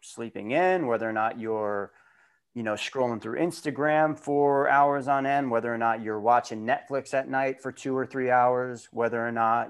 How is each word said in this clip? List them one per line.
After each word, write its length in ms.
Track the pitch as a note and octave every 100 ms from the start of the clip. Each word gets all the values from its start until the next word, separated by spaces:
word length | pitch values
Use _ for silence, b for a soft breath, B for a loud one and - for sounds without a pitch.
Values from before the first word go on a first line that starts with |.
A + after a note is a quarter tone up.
sleeping 500 | - - A#2 G2 G2+
in, 360 | D3 F#3 F#3 C3+
whether 200 | A2+ A2+
or 60 |
not 260 | A2 A2 A#2
you're, 520 | A2 A2 G#2 G2+ G2 b b b b b _ A#2+
you 80 |
know, 100 | A2
scrolling 480 | G#2 - C3+ B2 A2
through 180 | A2 B2
Instagram 800 | E3+ E3 D3+ C3 D3+ D3+ D#3 D3+
for 500 | - C#3+ C#3+ C#3 C#3
hours 400 | C#3 C#3+ C#3 C3
on 180 | C#3 C3+
end, 260 | C#3+ C3+
whether 200 | A2+ A#2
or 60 | A#2
not 240 | A#2 A2+
you're 180 | A2 G#2+
watching 460 | G#2+ A#2+ - A2 A2
Netflix 480 | C#3 - C#3 -
at 160 | C3+ C3+
night 320 | C3+ C3+ C3
for 100 | C3
two 240 | B2+ C#3 C3
or 100 | B2
three 260 | C3+ B2+
hours, 560 | B2 B2 B2 B2+ A#2 -
whether 320 | A2+ A#2 A#2
or 80 | A#2
not 380 | A#2 A2+ A#2 A2+